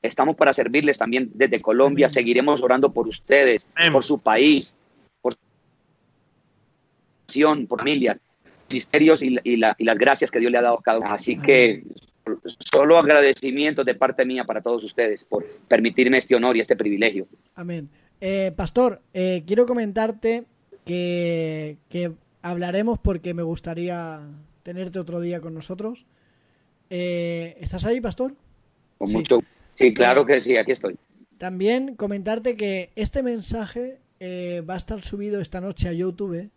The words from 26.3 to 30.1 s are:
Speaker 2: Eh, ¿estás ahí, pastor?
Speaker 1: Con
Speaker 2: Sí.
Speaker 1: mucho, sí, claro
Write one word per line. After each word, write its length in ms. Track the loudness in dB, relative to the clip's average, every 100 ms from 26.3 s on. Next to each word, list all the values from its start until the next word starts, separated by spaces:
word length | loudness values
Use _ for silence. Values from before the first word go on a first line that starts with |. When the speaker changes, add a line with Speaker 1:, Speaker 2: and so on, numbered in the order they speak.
| _ _ _ _ _ _
Speaker 2:
Eh, 680 | -8 -6 -4 -6 -6 -10 -14
¿estás 240 | -12 -8
ahí, 160 | -4 -4
pastor? 340 | -4 -6 -8 -8 _ _ _ _ _ _
Speaker 1:
Con 80 | -4
Speaker 2:
Sí. 80 | -4
Speaker 1:
mucho, 240 | 2 2 0 _ _
sí, 200 | 2 2
claro 280 | 6 4